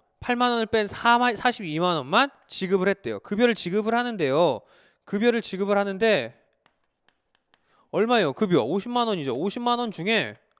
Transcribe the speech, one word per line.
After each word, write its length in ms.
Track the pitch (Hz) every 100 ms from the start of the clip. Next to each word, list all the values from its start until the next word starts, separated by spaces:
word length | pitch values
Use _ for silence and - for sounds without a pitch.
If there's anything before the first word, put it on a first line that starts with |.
| _ _
팔만 300 | - 240 247
원을 160 | 233 220
뺀 200 | 226 202
사만, 500 | - 233 240 247 208
사십이만 600 | 247 233 180 156 180 165
원만 340 | 131 202 277 _ _
지급을 420 | - 185 190 185
했대요. 320 | 196 117 101
급여를 340 | - 202 240
지급을 400 | 220 175 202 214
하는데요. 680 | 233 247 214 139 143 170 110 _ _ _ _
급여를 380 | - 202 240 233
지급을 360 | - 185 196 208
하는데 600 | 202 190 226 185 113 - _ _ _ _ _ _ _ _ _ _ _ _ _ _ -
얼마예요? 440 | 165 226 240 156
급여 280 | 131 208 160
오십만 460 | 113 196 240 240 233
원이죠. 260 | 190 135
오십만 440 | 123 196 247 240 240
원 120 | 240
중에 480 | 180 185 226 113 104 _ _